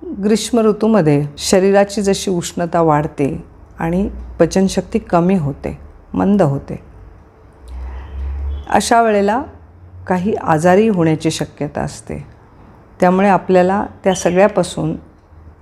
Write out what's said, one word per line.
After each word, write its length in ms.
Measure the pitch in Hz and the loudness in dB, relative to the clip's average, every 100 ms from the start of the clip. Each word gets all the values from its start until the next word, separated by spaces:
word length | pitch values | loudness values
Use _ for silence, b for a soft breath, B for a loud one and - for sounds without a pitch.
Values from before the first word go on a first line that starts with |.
| 339 202 | -12 -4
ग्रीष्म 340 | 208 214 - 233 | 0 0 0 0
ऋतूमध्ये 680 | 220 208 220 214 151 143 147 - | 2 2 2 4 4 2 0 -6
शरीराची 640 | - 190 196 202 202 214 | 2 2 4 4 2 0
जशी 280 | 196 190 202 | 0 0 -2
उष्णता 500 | 175 - - 170 170 | -4 -4 -4 -2 2
वाढते 640 | 165 147 156 - 143 170 - - - - | 2 2 0 -2 -4 -4 -14 -20 -18 -6
आणि 320 | 165 180 208 - - - | -4 -2 -4 -6 -6 0
पचनशक्ती 580 | 165 190 190 190 - 220 | 2 2 0 -2 -4 -6
कमी 360 | - 170 175 | -2 0 2
होते, 440 | 196 139 - - - - - - | 0 -2 -6 -10 -12 -18 -20 -8
मंद 280 | 180 190 208 | -2 0 2
होते, 400 | 151 139 - - - - - - - _ - - - B B B B B B B - - - | 2 0 -8 -14 -16 -20 -20 -20 -20 _ -20 -20 -16 B B B B B B B -6 -6 -2
अशा 320 | 202 - 233 | -2 2 2
वेळेला 400 | 226 202 202 240 320 - - - - - - | 4 2 2 -2 -4 -16 -20 -20 -20 -12 -4
काही 280 | 185 202 | -2 -2
आजारी 540 | - 165 156 180 190 226 | -4 -2 2 4 4 4
होण्याची 420 | 180 165 156 160 | 2 2 0 -2
शक्यता 500 | - 151 - 143 117 | -4 -8 -8 -8 -6
असते. 460 | 147 - - 73 - - - - - - - - | -8 -10 -14 -14 -14 -20 -20 -20 -20 -20 -12 0
त्यामुळे 280 | 180 185 202 | 2 4 2
आपल्याला 580 | 175 - 180 180 202 - - | 2 2 2 4 0 -4 -4
त्या 100 | 190 | -2
सगळ्यापासून 800 | 180 175 180 208 190 175 160 156 - - - _ - - - | 0 0 4 2 2 -4 -4 -6 -6 -12 -20 _ -20 -20 -8